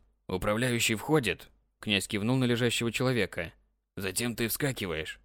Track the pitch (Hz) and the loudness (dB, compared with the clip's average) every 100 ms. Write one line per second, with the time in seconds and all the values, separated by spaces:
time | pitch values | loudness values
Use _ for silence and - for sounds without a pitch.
0 | _ _ - 92 101 107 127 120 - 110 | _ _ -6 -2 0 0 2 2 0 0
1 | - 156 107 - - _ _ _ 110 101 | 2 2 2 -2 -8 _ _ _ 0 0
2 | - 104 110 131 123 117 123 - 117 - | 2 -2 2 2 2 2 2 2 0 0
3 | 127 123 92 - 85 - _ _ _ - | 0 2 0 -4 -10 -12 _ _ _ -8
4 | 95 92 120 113 113 - 143 123 92 78 | -4 -2 -2 -2 -2 0 -2 -2 -4 -4
5 | 78 - | -6 -10